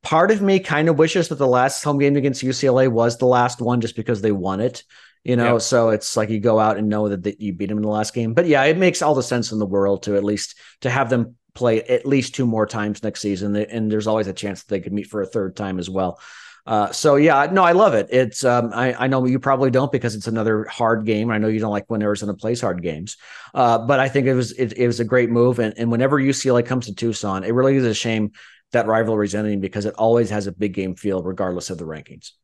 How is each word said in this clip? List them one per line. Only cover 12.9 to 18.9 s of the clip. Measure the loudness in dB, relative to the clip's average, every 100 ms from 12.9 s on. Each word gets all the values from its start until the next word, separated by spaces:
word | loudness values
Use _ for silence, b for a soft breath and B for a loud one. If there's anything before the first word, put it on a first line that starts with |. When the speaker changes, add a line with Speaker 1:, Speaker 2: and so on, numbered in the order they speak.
| -4
Speaker 1:
next | -6 -6
season. | -6 -4 -2 -2
And | -4 -4 -2
there's | -2 0
always | -2 -2
a |
chance | -6 -8 -10
that | -6
they | -6
could | -4
meet | -8 -6
for | -8
a | -6
third | -4 -6 -6
time | -8 -6
as | -6
well. | -4 -4 -6 B B B B -4
Uh, | -2 -2
so | 0 4 6
yeah, | 6 4 2
no, | 4
I | 4
love | 6 6
it. | 4 2
It's, | 0 0 0
um, | 2 2 0
I, | -2 -2